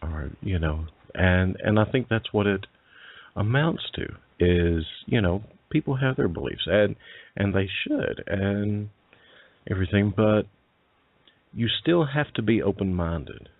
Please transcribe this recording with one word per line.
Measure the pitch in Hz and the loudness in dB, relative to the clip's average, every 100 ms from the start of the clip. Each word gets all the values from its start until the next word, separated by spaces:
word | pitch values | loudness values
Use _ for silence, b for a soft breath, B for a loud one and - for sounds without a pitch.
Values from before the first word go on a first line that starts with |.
Or, | 80 80 71 76 | -6 -6 -8 -8
you | - 92 | -4 0
know, | 80 78 80 _ _ | 0 -2 -6 _ _
and, | - 92 90 92 - | 2 4 4 2 0
and | - 107 | 2 2
I | 107 | 2
think | 135 120 | 0 0
that's | 113 - | -2 0
what | 107 104 | 0 2
it | 98 101 _ B B B B B - | 0 -4 _ B B B B B -4
amounts | 104 127 156 - - - | 0 2 0 -2 -6 -8
to | - - _ _ | -10 -12 _ _
is, | 87 87 85 85 78 - - | 2 4 2 0 -4 -12 -2
you | 123 | 0
know, | 95 90 110 - _ | 2 0 -4 -20 _
people | 156 156 131 | -4 -2 -2
have | 131 131 | 0 0
their | 127 | -2
beliefs | 82 69 - - | -2 -6 -6 0
and, | 95 104 82 B B B - | 4 4 0 B B B -4
and | 98 | 0
they | 95 95 92 | 0 -2 -4
should | - 294 - - - | -4 -2 -2 -4 -6
and | 98 98 101 104 104 104 _ _ b b b b b - | -2 -2 0 -2 -4 -6 _ _ b b b b b -8
everything, | 95 92 101 101 98 | -4 0 2 2 2
but | 110 107 95 _ _ _ _ _ _ _ _ b _ | 4 4 0 _ _ _ _ _ _ _ _ b _
you | - 113 - | -4 -4 -2
still | - 170 151 | 0 2 2
have | 139 143 | 0 -4
to | - | -4
be | 110 113 | 0 2
open-minded. | 78 95 98 90 82 85 65 - - | 2 0 -2 0 -2 -4 -6 -14 -18